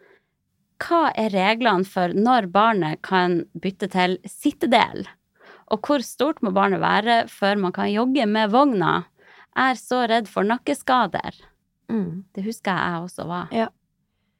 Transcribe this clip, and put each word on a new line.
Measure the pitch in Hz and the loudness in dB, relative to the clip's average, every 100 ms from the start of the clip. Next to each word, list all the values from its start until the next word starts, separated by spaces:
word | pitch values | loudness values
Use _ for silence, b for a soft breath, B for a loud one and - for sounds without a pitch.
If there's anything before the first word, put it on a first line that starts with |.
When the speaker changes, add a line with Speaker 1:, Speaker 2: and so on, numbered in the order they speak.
| b b b b _ _ _ - | b b b b _ _ _ -10
Speaker 1:
Hva | - 339 302 - | 0 2 2 0
er | 220 | -2
reglene | 196 190 226 240 180 190 | 2 2 2 2 2 0
for | - 175 | -2 -2
når | 190 226 254 190 | 2 2 2 2
barnet | 185 226 214 156 - | 2 4 2 -2 -4
kan | - 185 180 170 - | -2 2 2 0 -4
bytte | 170 190 190 190 | -8 -8 -6 -4
til | 190 180 185 196 | 0 0 -2 -8
sittedel? | - 294 - 285 233 - - 190 - _ _ B B B | -4 -4 -2 2 4 2 -2 -12 -16 _ _ B B B
Og | 214 | -4
hvor | - 294 | 0 -2
stort | 226 - 269 320 | -2 -4 -4 -2
må | 214 | -2
barnet | 190 196 175 | 0 0 2
være | 170 185 220 233 233 | 2 2 2 0 0
før | - 196 208 | -2 0 0
man | 180 | -2
kan | 185 202 | -2 -2
jogge | 208 254 269 214 | 0 0 0 0
med | 214 214 | 0 2
vogna? | 233 294 214 160 170 - _ b b b | 4 4 2 2 0 -4 _ b b b
Er | - 262 254 | -2 0 -2
så | - 254 240 | -2 -2 2
redd | 226 214 | 0 -2
for | - | -2
nakkeskader. | 196 240 - 277 - 254 208 - - - - _ _ _ - | 0 -2 -2 -4 0 0 0 -4 -8 -12 -20 _ _ _ -6
Speaker 2:
Mm. | 220 175 170 196 | -4 -4 -8 -12
Speaker 1:
Det | - 202 | -8 -8
husker | 226 - | -6 -4
jeg | 175 175 | -2 -2
jeg | 170 | -4
også | 180 - 156 | -8 -10 -8
var. | 175 170 | -8 -6
Speaker 2:
Ja. | 226 226 _ _ _ _ _ _ | -4 -4 _ _ _ _ _ _